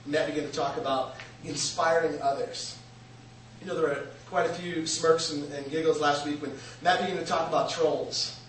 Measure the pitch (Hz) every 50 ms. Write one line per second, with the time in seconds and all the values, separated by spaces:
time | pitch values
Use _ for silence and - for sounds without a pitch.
0 | - 143 147 156 156 147 147 151 139 139 - 156 139 139 - 156 139 139 135 131
1 | - - - - - - - - - 160 143 - - - - - 143 165 165 165
2 | 160 151 143 147 - 139 - - - - - - - - - - - - - -
3 | - - - - - - - - - - - - 185 185 170 156 160 143 143 -
4 | - - - - - - 185 180 165 160 - 175 175 175 165 160 160 - - -
5 | 165 160 165 165 - - 151 143 143 143 143 143 135 139 151 160 160 160 147 151
6 | 151 143 143 143 - 147 147 143 147 135 131 - - - - - - 175 185 190
7 | 202 190 180 165 - - 180 165 165 156 156 139 - - - 165 160 151 127 127
8 | - - - - - - - - -